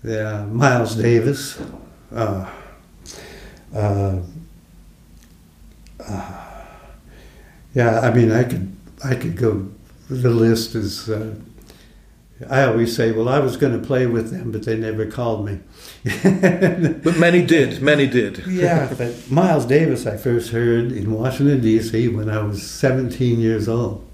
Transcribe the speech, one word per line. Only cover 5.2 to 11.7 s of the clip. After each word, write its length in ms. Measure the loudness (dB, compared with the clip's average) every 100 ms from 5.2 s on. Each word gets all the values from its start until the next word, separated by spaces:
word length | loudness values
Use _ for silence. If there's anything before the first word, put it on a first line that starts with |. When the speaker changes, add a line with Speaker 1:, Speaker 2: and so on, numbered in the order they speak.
| -20 -20 -20 _ -20 -20 -20 -18 -12
Speaker 1:
uh, 380 | -10 -10 -14 -18 -18 -20 -20 -20 -20 -20 -20 -20 -20 -20 -20 -4
yeah, 260 | 2 2 4
I 120 | 4
mean, 200 | 4 4
I 120 | 4
could, 320 | 2 -2 -6 -10 -20 -12
I 100 | -6
could 220 | -4 -4 -2
go, 340 | 0 0 -6 -14 -20 -20 -10
the 220 | -2 2
list 440 | 4 4 4 0
is, 340 | -4 -6 -6 -6
uh, 260 | -6 -6 -12 -16 -20 -20